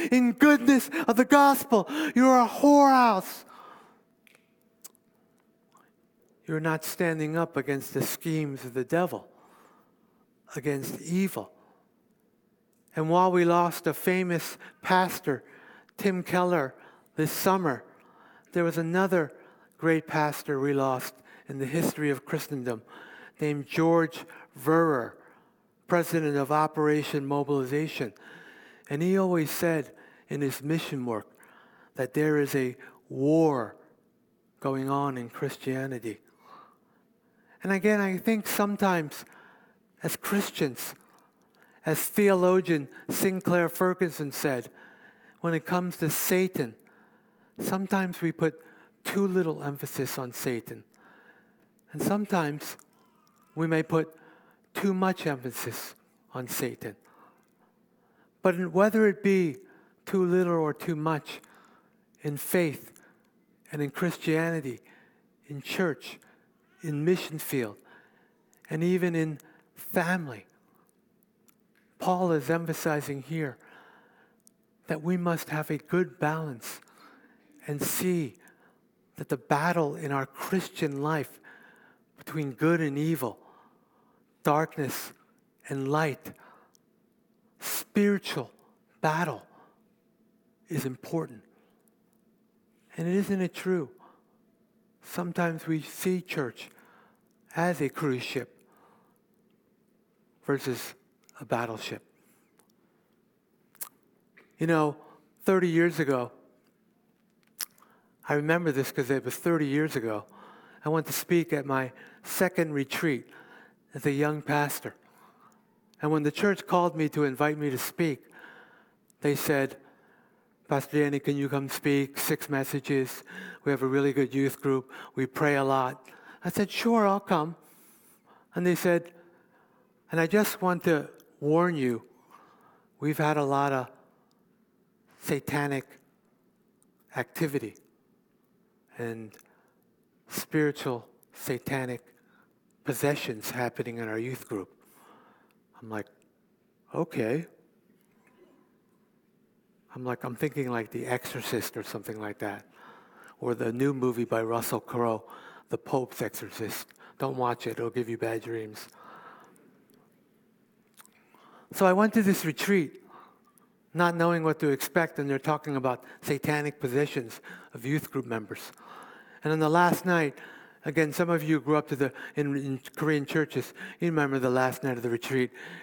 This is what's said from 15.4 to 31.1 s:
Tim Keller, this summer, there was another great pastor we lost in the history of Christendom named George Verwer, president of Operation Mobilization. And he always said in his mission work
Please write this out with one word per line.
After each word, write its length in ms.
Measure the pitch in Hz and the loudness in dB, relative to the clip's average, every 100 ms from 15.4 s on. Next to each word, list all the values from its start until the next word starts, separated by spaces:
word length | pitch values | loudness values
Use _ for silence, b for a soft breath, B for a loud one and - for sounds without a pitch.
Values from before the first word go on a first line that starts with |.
| - B B B B - | -6 B B B B -2
Tim 280 | 202 185 | 0 0
Keller, 500 | 170 180 180 175 131 - B B B | 0 0 2 2 0 -6 B B B
this 160 | - 156 | -2 -2
summer, 540 | - 190 190 170 120 - - b b b b b | 2 2 4 2 -2 -8 -20 b b b b b
there 140 | 175 | 0
was 120 | 170 160 | 0 0
another 560 | 165 175 190 180 147 - B B B _ | 0 2 4 2 0 -6 B B B _
great 300 | 160 160 156 | 2 2 2
pastor 500 | 160 151 143 - 143 | 0 0 -2 -4 0
we 140 | 139 | 2
lost 420 | 139 135 127 - - B B - | 2 2 0 -4 -14 B B -14
in 100 | 139 | -8
the 80 | 135 | -4
history 440 | 156 165 - 151 | 0 -2 0 -2
of 140 | 135 | -2
Christendom 580 | - 156 - 143 123 120 - B B B B _ | -2 -6 -4 -6 -4 -6 -8 B B B B _
named 280 | 151 147 139 | -2 -2 -4
George 560 | - 165 170 160 - - B B - | 2 4 4 2 -4 -16 B B -6
Verwer, 540 | 127 165 165 139 110 - b b b b b _ _ | 2 4 4 2 -2 -10 b b b b b _ _
president 500 | 175 160 165 156 143 | 2 2 0 0 0
of 140 | 135 | 2
Operation 760 | 151 156 156 151 151 143 151 | 2 2 2 2 2 0 -4
Mobilization. 880 | 139 143 143 143 127 143 156 - 123 - B B B B B B B | -2 -2 0 -2 0 -2 -2 -4 -8 -8 B B B B B B B
And 100 | 143 | -2
he 140 | 175 196 | 2 4
always 360 | 190 175 151 | 4 2 0
said 400 | - 170 160 139 - B B B | 0 2 0 -2 -12 B B B
in 120 | 147 | -2
his 240 | 139 131 | -2 -2
mission 420 | 139 160 - 143 | -2 -2 -2 -6
work 220 | 123 | -4